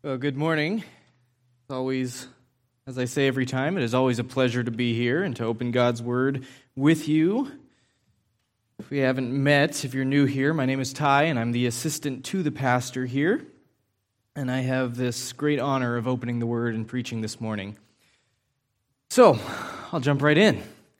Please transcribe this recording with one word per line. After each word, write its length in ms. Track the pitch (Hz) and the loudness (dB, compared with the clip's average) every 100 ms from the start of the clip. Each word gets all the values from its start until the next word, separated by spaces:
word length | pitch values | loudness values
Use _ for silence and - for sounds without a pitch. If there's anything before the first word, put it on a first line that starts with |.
| 147 | -6
Well, 120 | 131 | -4
good 200 | 143 135 | -2 -2
morning. 460 | 160 156 156 214 | 0 0 0 -4
It's 880 | - - _ _ _ _ _ _ _ | -8 -20 _ _ _ _ _ _ _
always, 560 | 131 131 131 127 120 - _ _ _ _ _ - | -4 -2 -2 -4 -8 -16 _ _ _ _ _ -12
as 140 | 127 | -6
I 60 | 123 | -4
say 200 | 143 139 | 2 2
every 220 | 131 123 | 2 -2
time, 280 | 131 139 190 | -2 -2 -2
it 60 | |
is 140 | 120 123 | 0 2
always 240 | 131 117 | 2 0
a 40 | |
pleasure 400 | 123 135 127 120 | -2 0 0 0
to 60 | 120 | -4
be 240 | 113 120 | -2 -2
here 300 | 117 120 143 | 0 0 0
and 120 | 190 117 | -2 -4
to 80 | 113 | -4
open 260 | 113 123 | -2 -2
God's 280 | 120 120 120 | 2 2 2
Word 460 | 120 123 135 135 - - _ - | -2 0 0 -2 -10 -20 _ 0
with 320 | 143 160 151 | 2 2 2
you. 440 | 156 165 226 269 - _ _ _ _ _ _ _ _ _ _ _ - | 2 2 0 -4 -10 _ _ _ _ _ _ _ _ _ _ _ -20
If 140 | - | -6
we 80 | 143 | 0
haven't 340 | 131 131 127 | 2 2 -2
met, 500 | 139 139 143 147 143 | 0 4 4 4 -2
if 120 | 135 131 | -6 -2
you're 100 | 135 | 2
new 200 | 139 139 | 4 4
here, 280 | 135 139 | 2 0
my 140 | 160 131 | 2 0
name 120 | 135 | 0
is 140 | 131 | -4
Ty, 300 | 135 147 139 | 0 4 4
and 160 | 160 127 | 4 0
I'm 140 | 117 | -2
the 120 | 120 123 | 0 -2
assistant 580 | 117 160 147 147 131 - | -2 -6 -6 -6 -8 -6
to 180 | 190 | -2
the 80 | 151 | -2
pastor 560 | 147 135 127 123 127 127 | -2 0 0 0 -6 -4
here. 400 | 135 156 247 - _ _ _ _ _ _ _ _ 147 | 0 0 0 -4 _ _ _ _ _ _ _ _ -8
And 160 | 127 | -4
I 80 | 131 | -2
have 360 | 127 131 127 120 | 0 0 -2 -2
this 380 | 123 117 - | -2 -4 -10
great 260 | - 147 147 | -4 -2 0
honor 380 | 135 135 123 120 | 0 0 0 -2
of 100 | 117 | -2
opening 300 | 127 120 120 | -4 -4 -4
the 80 | 117 | -2
Word 300 | 117 120 113 | -2 -2 -4
and 120 | 110 | -6
preaching 340 | 127 117 117 | -6 -6 -6
this 200 | 110 - | -8 -8
morning. 340 | 110 107 98 104 _ _ _ _ _ _ _ _ _ _ _ _ _ | -6 -6 -8 -14 _ _ _ _ _ _ _ _ _ _ _ _ _
So, 300 | - 233 110 - - - - - | 8 8 8 -2 -10 -12 -14 -8
I'll 100 | 170 | -2
jump 200 | 135 139 | 0 2
right 160 | 147 151 | 4 6
in. 240 | 214 92 - - _ | 4 2 -6 -20 _